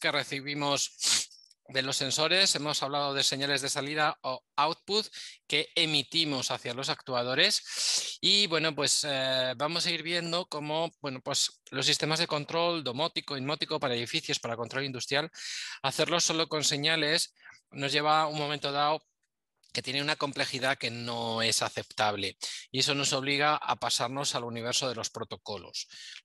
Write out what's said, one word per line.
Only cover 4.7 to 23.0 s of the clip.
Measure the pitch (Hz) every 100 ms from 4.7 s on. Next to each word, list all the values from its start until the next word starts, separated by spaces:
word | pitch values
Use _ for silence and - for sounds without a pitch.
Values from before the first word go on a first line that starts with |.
| 170 - 202 214 - - - -
que | 147 -
emitimos | - 160 151 127 165 156 135 117
hacia | 127 131
los | 120 139
actuadores | 151 - 123 123 131 190 208 - - - - - -
y, | 180 202 202
bueno, | 160 160
pues, | 147 139 - 151
eh, | 139 131 131 127 120
vamos | 147 170 165
a |
ir | 170
viendo | 156 175 170 170 180
cómo, | 151 151 156 165 -
bueno, | 143 131
pues, | 135 139 - - -
los | 131 135
sistemas | 147 151 160
de | 165
control | 151 143 165 170 170
domótico, | 131 123 165 - - 139
inmótico | 131 160 - 156
para | 147
edificios, | 120 120 160 - 139
para | 120 113
control | 113 131
industrial, | 139 127 - 139 160 - - - - -
hacerlo | 139 - 156 170
solo | - 160 160
con | 156
señales | 139 147 147 160 147 170 - _ - - _
nos | 139 139
lleva | 147 151 156
a | 156
un | 151
momento | 147 147 143
dado | 143 147 156 - _ _ _ _ _ _
que | -
tiene | 127 135
una | 143 156
complejidad | 143 131 135 135 131 139
que | 123
no | 117 120 117 117 113
es | 113 107
aceptable | 110 - 104 - 107 104 98 - - - -
y | 131
eso | 131
nos | 139